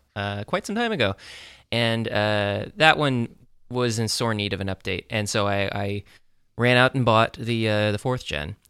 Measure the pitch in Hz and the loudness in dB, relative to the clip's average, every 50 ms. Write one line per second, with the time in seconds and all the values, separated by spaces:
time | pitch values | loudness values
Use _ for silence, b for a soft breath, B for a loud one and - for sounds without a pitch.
0 | _ _ - 107 101 101 101 101 101 - - 185 - - 202 220 240 233 220 170 | _ _ -8 -6 -4 -4 -4 -6 -6 -4 -6 -6 -4 -4 -4 -2 -2 -2 0 0
1 | 117 98 98 B B B B B B B B B B _ - 117 117 117 113 113 | 0 0 0 B B B B B B B B B B _ -2 0 0 2 0 0
2 | 113 - - 104 107 107 107 104 101 101 101 101 104 - - 110 151 160 151 - | -2 -2 0 0 0 2 2 0 0 0 -2 -2 -4 -6 -2 2 4 4 6 6
3 | 151 143 131 123 117 110 - - - - _ _ - - 123 123 123 120 110 107 | 4 2 2 0 0 -2 -6 -12 -20 -20 _ _ -14 -8 -2 0 0 0 0 0
4 | 117 107 - - 123 117 110 104 104 101 101 92 98 98 95 - - - 95 92 | -2 -2 -2 0 0 0 0 0 0 -2 -2 -2 -2 -4 -6 -6 -4 -4 -6 -6
5 | - - - 110 104 104 - 113 101 101 101 101 101 - - 101 101 101 101 104 | -4 -4 -4 -2 -2 0 0 0 0 0 0 0 -2 -2 -2 -4 -4 -4 -4 -6
6 | 101 b b b _ _ _ _ _ _ _ - 117 120 123 123 127 131 - 135 | -8 b b b _ _ _ _ _ _ _ 0 2 4 6 6 4 4 4 2
7 | 123 113 113 110 113 117 - - 120 110 120 113 110 110 107 104 107 107 104 104 | 4 4 6 6 4 2 0 -6 -6 -4 -2 0 0 0 2 2 2 0 0 -2
8 | - 131 123 127 - - - 73 73 80 104 - _ - | -2 -2 -4 -4 -4 -6 -6 -6 -6 -8 -10 -12 _ -12